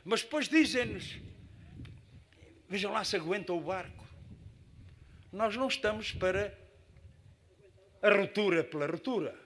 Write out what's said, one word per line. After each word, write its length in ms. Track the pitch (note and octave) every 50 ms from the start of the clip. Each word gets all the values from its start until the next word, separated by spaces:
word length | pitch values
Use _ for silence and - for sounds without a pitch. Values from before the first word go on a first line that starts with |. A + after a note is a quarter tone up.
| -
mas 160 | E3 A3 A3
depois 260 | - - D4 D4+ C4 -
dizem-nos: 720 | D4 D#4+ D4+ - - D3+ - - - F3 - - - - - - - - - - - - - - - - - - - - - - - - - _ - - - - - - - -
"Vejam 220 | F#3 G3+ F#3+ G3+
lá 120 | G#3 A3 G3+
se 120 | - -
aguentam 420 | F#3 D#3 E3 F#3+ G#3 F3+ - F3+ E3+
o 40 |
barco." 460 | D#3+ - F#3+ F#3 F3 - - - - - - - - - - - - - - - - - - - - - - - - - - - - - -
Nós 240 | F#3+ A3 A3 G3+ A#3
não 100 | C4 C4
estamos 440 | - - - G#3 G#3+ G#3+ G#3+ -
para 440 | - - F#3 F#3 F#3 G3 G#3 G3+ - - - - - - - - - - - - - - - - - - _ _ - - - - - - - - - - -
a 60 | G#3
ruptura 520 | G#3 G3+ G3 - - G#3 G#3 G3 E3+ E3 D#3
pela 220 | - - D3+ C#3+
ruptura 500 | D3 E3 E3 - C4 B3+ G#3 D#3+ B2 - - -